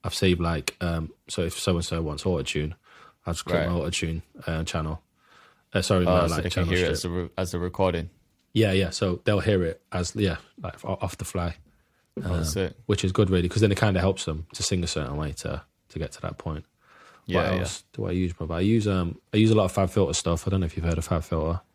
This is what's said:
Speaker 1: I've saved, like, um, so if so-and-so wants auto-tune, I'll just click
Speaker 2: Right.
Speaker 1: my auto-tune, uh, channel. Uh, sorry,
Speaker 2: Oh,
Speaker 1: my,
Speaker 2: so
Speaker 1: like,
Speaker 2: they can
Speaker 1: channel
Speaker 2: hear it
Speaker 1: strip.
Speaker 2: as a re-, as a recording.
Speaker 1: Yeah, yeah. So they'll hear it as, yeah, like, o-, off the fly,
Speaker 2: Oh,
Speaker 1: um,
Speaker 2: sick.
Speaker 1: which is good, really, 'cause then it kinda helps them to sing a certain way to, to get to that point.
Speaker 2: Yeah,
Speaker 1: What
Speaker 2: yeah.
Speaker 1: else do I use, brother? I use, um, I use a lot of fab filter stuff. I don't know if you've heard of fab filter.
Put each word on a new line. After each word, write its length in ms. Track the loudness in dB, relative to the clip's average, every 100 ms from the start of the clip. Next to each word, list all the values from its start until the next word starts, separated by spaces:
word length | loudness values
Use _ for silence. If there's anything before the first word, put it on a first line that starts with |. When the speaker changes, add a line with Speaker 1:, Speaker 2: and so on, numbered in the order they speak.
Speaker 1:
I've 100 | -6
saved, 260 | 2 4 4
like, 360 | 2 -2 -4 -4
um, 320 | -4 -2 -4 -12 -10
so 140 | -4
if 160 | -4 -2
so-and-so 440 | 0 0 0 -4
wants 220 | -4 -2
auto-tune, 500 | -2 0 -2 -2 -2 -6 _ -20 -20 _ -6
I'll 80 |
just 100 | -6
click 140 | -2 0
Speaker 2:
Right. 80 | 0
Speaker 1:
my 60 |
auto-tune, 480 | 0 -2 -4 -4 -4 -8 -12 -6
uh, 180 | -4
channel. 380 | -4 -4 -4 -6 _ _ _ -20 -20 _ _
Uh, 100 | -2
sorry, 240 | 2 4 6
Speaker 2:
Oh, 160 | 4
Speaker 1:
my, 40 | 4
Speaker 2:
so 80 |
Speaker 1:
like, 80 | 0
Speaker 2:
they 60 | -2
can 0 | 0
Speaker 1:
channel 60 | 2
Speaker 2:
hear 80 | 2
it 20 |
Speaker 1:
strip. 120 | 2
Speaker 2:
as 120 | 0
a 60 | -4
re-, 200 | -6 -6 -4
as 180 | -4
a 40 | -2
recording. 520 | -4 0 0 0 -4 _ _ _ _
Speaker 1:
Yeah, 180 | 2 4
yeah. 180 | 4 0
So 300 | 0 -2 0
they'll 160 | 0 2
hear 220 | 2 2
it 180 | 0 -6 _
as, 220 | -4 -4 0
yeah, 220 | 0 -2 -10 -12
like, 200 | -12 -10
o-, 140 | -8 -4
off 180 | -6 -6
the 80 | -6
fly, 300 | -4 -4 -6 _ _ _ _ _ -8
Speaker 2:
Oh, 100 | -2 -2
Speaker 1:
um, 80 |
Speaker 2:
sick. 300 | -2 -2 -4 -6 -2
Speaker 1:
which 180 | 0
is 80 | 2
good, 160 | 2 4
really, 180 | 4 2
'cause 120 | 4
then 100 | 4
it 80 | 4
kinda 220 | 2 4
helps 240 | 2 0
them 220 | -4 -6 -8
to 80 | -8
sing 200 | -2 -2
a 40 | -2
certain 300 | -4 -4 -4
way 160 | -6
to, 300 | -6 -8 -8 -12 _ _
to 80 | -8
get 120 | -8
to 80 | -8
that 160 | -10 -8
point. 260 | -8 -8 -10 _ _ -20 -20 -18 -2
Speaker 2:
Yeah, 160 | 0
Speaker 1:
What 100 | 2
Speaker 2:
yeah. 60 | 0
Speaker 1:
else 240 | -2 -6 _
do 140 | -8 -2
I 60 |
use, 200 | 0 -2
brother? 220 | -4 -6
I 60 | 0
use, 280 | 4 4 2
um, 320 | 0 -2 -6 _
I 20 | 4
use 140 | 6
a 40 |
lot 120 | 6 4
of 60 |
fab 180 | 2 2
filter 240 | 2 2
stuff. 320 | 0 0 0 0
I 40 |
don't 100 | 0
know 60 | 0
if 80 | -2
you've 100 | -2
heard 100 | -2
of 80 |
fab 180 | 0 -2
filter. 380 | 0 -2 -2 -4 _